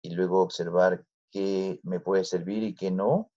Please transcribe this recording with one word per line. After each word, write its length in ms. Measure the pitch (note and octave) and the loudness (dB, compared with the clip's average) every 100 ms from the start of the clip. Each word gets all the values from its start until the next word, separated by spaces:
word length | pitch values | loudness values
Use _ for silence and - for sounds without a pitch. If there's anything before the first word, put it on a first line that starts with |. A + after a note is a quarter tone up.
y 60 | E2+ | -6
luego 320 | E2+ F#2 F#2+ | -2 2 4
observar 640 | F2 - E2+ F2 F#2 F2+ _ _ _ | 2 0 -2 4 4 2 _ _ _
qué 480 | G2+ G2 F#2+ F#2+ F2+ | -4 -2 -2 -2 -6
me 160 | F2 F2+ | -6 -6
puede 240 | F2+ F#2+ | 0 0
servir 400 | F#2 F#2 F2 G#2+ | 0 -4 -2 -4
y 100 | A2 | -4
qué 160 | - F#2+ | -4 -4
no. 400 | F#2 G#2 F3+ A3 | 0 2 0 -2